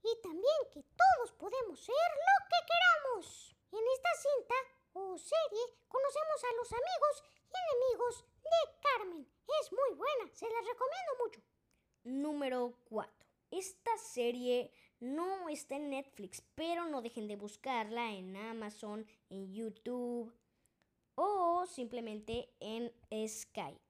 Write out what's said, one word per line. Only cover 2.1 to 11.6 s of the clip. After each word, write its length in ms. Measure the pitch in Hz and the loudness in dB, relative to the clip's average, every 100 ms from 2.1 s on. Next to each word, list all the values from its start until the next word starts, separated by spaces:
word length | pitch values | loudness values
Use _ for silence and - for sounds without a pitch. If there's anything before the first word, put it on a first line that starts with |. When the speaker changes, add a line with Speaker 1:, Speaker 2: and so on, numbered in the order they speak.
| 587 698 784 784 | 4 6 6 6
Speaker 1:
que 120 | 698 679 | 2 4
queramos. 800 | 679 719 640 554 453 - - - _ _ | 6 8 6 4 -2 -4 -16 -20 _ _
En 120 | 415 453 | -2 0
esta 220 | 523 605 | 2 2
cinta 400 | 640 554 554 - 494 523 _ _ | 2 2 2 2 -2 -2 _ _
o 260 | 370 381 349 | -8 -6 -6
serie 560 | - 640 622 415 480 _ _ | 0 2 2 0 -4 _ _
conocemos 560 | 508 554 571 622 587 | 0 2 0 0 0
a 80 | 494 | 0
los 200 | 466 466 | -2 -2
amigos 520 | 466 622 719 587 571 - _ _ | -2 0 2 2 2 -8 _ _
y 60 | 740 698 | -4 0
enemigos 500 | 494 523 466 480 453 - _ | 2 2 2 -2 -4 -14 _
de 180 | 622 659 622 - | 2 2 2 0
Carmen. 480 | 571 494 392 339 262 _ - 605 | 2 2 0 -8 -14 _ -2 0
Es 120 | - | 0
muy 180 | 427 539 294 | 0 0 2
buena, 320 | 466 571 349 | 0 0 -4
se 160 | - 453 | -8 -4
las 160 | 453 | -2
recomiendo 520 | 415 480 508 698 698 508 | -2 -2 -2 -2 -4 -2
mucho. 240 | 466 - _ _ | -2 -4 _ _